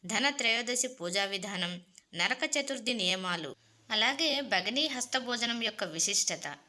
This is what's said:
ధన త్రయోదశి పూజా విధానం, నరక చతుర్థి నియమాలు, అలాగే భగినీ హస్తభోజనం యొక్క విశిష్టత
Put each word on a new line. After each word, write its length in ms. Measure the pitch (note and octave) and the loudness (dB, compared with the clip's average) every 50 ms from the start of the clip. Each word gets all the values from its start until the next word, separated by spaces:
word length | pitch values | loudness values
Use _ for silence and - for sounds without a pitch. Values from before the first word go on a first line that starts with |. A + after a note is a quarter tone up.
| - | -6
ధన 200 | F3+ G#3+ C#4 C4 C#4+ | 0 0 2 2 2
త్రయోదశి 580 | C#4+ C#4+ B3+ A3+ A3+ A#3 A#3+ A3+ B3+ B3 - B3+ | 2 2 2 2 2 2 2 0 0 0 0 -2
పూజా 360 | B3+ - E3+ F3 F3+ G3+ G3 | -2 -4 -6 -2 0 2 0
విధానం, 480 | G3 G3 G3 F#3 G3+ G3+ F3+ F3+ F3 F3+ F3 - _ _ - _ _ - | 2 0 -4 -4 -4 -2 -2 -2 -2 -4 -6 -10 _ _ -20 _ _ -2
నరక 280 | E3 F3 G3+ B3+ B3+ D#4 D4+ D4+ | 0 2 2 2 0 0 0 0
చతుర్థి 400 | D4 C#4+ C#4+ C4+ B3 A3 A#3+ B3 | 0 0 0 -4 -4 -2 -2 0
నియమాలు, 580 | A3+ F#3 F3+ F#3 F#3+ F#3 F#3 F3 E3+ D#3 C#3+ - _ _ _ _ _ _ _ | 2 2 2 2 0 0 -2 -2 -2 -2 -6 -10 _ _ _ _ _ _ _
అలాగే 380 | A3 G#3+ A3 B3 C#4 C#4 E4 D#4 C4+ C#4 C#4+ A3+ G#3+ | 0 2 2 2 2 2 0 0 2 0 0 2 2
భగినీ 300 | F#3 F#3 G3+ A#3+ C#4 D#4 D#4 | 2 2 2 0 0 0 0
హస్తభోజనం 720 | C#4 B3+ - - - C4 B3 A#3+ B3 A#3 A#3 A#3 A#3 A#3 A#3 | 0 -2 -4 -2 -2 -2 -2 0 -2 -2 0 -2 0 0 -2
యొక్క 200 | A3 G#3+ - G#3 F3+ D#3 | -4 -2 -2 -6 -4 0
విశిష్టత 520 | D#3+ D#3+ - G3 - - - F3 D3+ - D#3 C#3+ - - | 0 0 2 2 2 2 2 -2 -4 -6 -10 -10 -12 -16